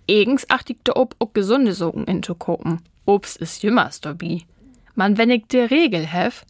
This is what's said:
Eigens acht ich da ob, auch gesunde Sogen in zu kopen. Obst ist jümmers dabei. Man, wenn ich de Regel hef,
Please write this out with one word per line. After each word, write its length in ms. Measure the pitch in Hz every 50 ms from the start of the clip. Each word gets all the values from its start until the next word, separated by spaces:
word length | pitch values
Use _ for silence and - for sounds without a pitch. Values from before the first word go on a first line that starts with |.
| _ -
Eigens 400 | 202 208 202 220 277 262 - -
acht 220 | - 247 - -
ich 80 | 240 - -
da 100 | 247 -
ob, 220 | - 262 240 - -
auch 140 | 247 214 -
gesunde 400 | 208 196 190 233 277 269 214 180
Sogen 320 | 196 170 165 160 151 147
in 180 | - 180 165 -
zu 140 | - 175
kopen. 440 | 170 - - 170 - - - 165 170 - _ _ _ -
Obst 320 | - 202 196 - - - -
ist 260 | 165 160 - - -
jümmers 360 | 214 240 247 - - - -
dabei. 420 | - 151 147 165 170 165 170 170 - _ _ _ - - - _ _ _ -
Man, 240 | - 185 202 208 208
wenn 120 | 226 233
ich 180 | 247 226 214 -
de 160 | - 247 240
Regel 420 | 233 262 311 339 269 208 165 156
hef, 400 | 156 165 175 180 226 - - - _